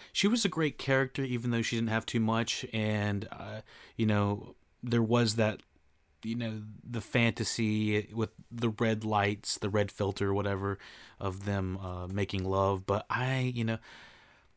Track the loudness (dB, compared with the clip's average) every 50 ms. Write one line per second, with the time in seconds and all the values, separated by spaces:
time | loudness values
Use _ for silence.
0 | -16 -10 -4 0 2 2 4 4 2 0 0 0 -2 -2 -2 -4 0 2 2 2
1 | 2 0 -2 -4 -2 -2 -2 -2 0 0 0 0 0 0 0 -2 0 0 0 -2
2 | -2 0 0 2 2 2 2 2 0 -2 -4 -6 -6 -4 -2 -2 0 0 0 0
3 | 0 0 0 -2 -4 -8 -10 -12 -12 -10 -10 -12 -14 -16 -20 -20 -20 -12 -4 0
4 | 2 4 4 4 4 2 0 -2 -4 -12 -18 _ _ _ _ -10 -4 0 2 2
5 | 4 4 4 4 4 4 2 2 2 2 0 -4 -10 _ _ _ _ _ _ _
6 | _ _ _ _ -6 -6 -4 -4 -4 -4 -6 -6 -10 -10 -14 -14 -10 -6 -6 -6
7 | -4 0 2 4 4 4 2 2 -2 -2 0 0 2 2 2 2 2 2 2 0
8 | 0 -2 -2 -2 -2 -2 -4 -12 -20 -12 -6 -2 0 0 0 2 2 2 2 0
9 | 0 0 2 2 2 2 0 -2 -4 -4 -4 -2 -2 0 2 2 2 0 0 -2
10 | -2 -2 0 0 0 2 2 2 0 0 -2 -2 -2 -2 -4 -4 -8 -16 -20 -20
11 | -20 -20 -12 -6 -6 -6 -4 -4 -2 -2 0 0 0 -2 -4 -6 -6 -8 -8 -8
12 | -6 -4 -2 -2 -2 -2 -2 -2 0 2 2 4 4 4 2 0 0 0 0 0
13 | 0 -2 -4 -2 0 0 0 0 0 -2 -2 -2 -2 -2 -2 -4 -8 -14 -20 -20
14 | -20 -20 -20 -20 -20 -20 -20 _ _ _ _